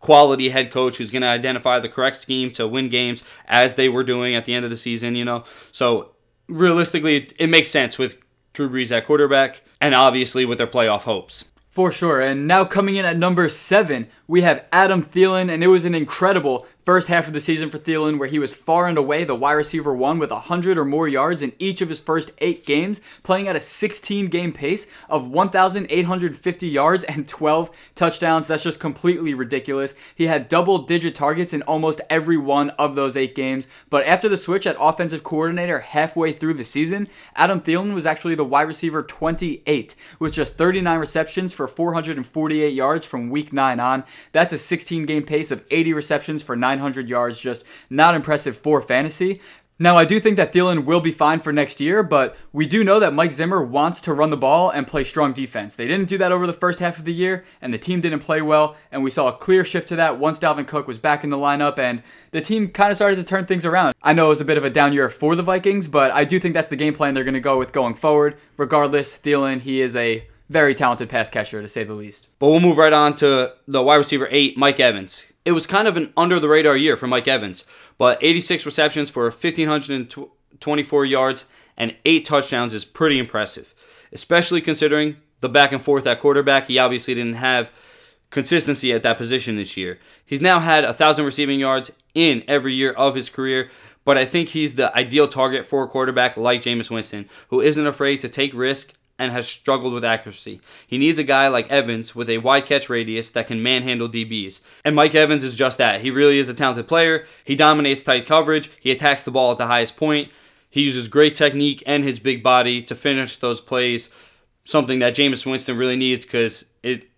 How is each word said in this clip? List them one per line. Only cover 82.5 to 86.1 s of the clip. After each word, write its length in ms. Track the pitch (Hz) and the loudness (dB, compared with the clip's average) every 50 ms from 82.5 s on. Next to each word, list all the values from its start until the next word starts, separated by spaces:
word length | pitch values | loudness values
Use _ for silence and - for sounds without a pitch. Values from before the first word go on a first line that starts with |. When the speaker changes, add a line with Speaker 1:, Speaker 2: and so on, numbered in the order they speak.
| - 123 120 120 110 | -4 -4 -4 -4 -6
Speaker 1:
is 120 | 107 - | -8 -10
pretty 340 | - _ - 160 156 143 135 | -12 _ -2 0 2 2 0
impressive, 560 | 127 117 - 110 107 104 - - 64 - _ _ _ _ _ _ _ _ - | -2 -4 -4 -4 -4 -4 -6 -16 -18 -20 _ _ _ _ _ _ _ _ -16
especially 480 | - - - 170 170 170 - 180 170 | -16 -4 0 2 2 2 2 0 -2
considering 560 | 165 - 156 156 156 151 143 151 151 151 147 - _ _ _ _ | 0 -2 -2 0 2 2 2 2 0 -2 -4 -8 _ _ _ _
the 80 | - 123 | -8 0
back 240 | 117 147 143 135 135 | 4 4 4 4 2
and 100 | 135 135 | -4 0
forth 240 | - 143 135 131 | 0 0 2 2
at 140 | 135 | 0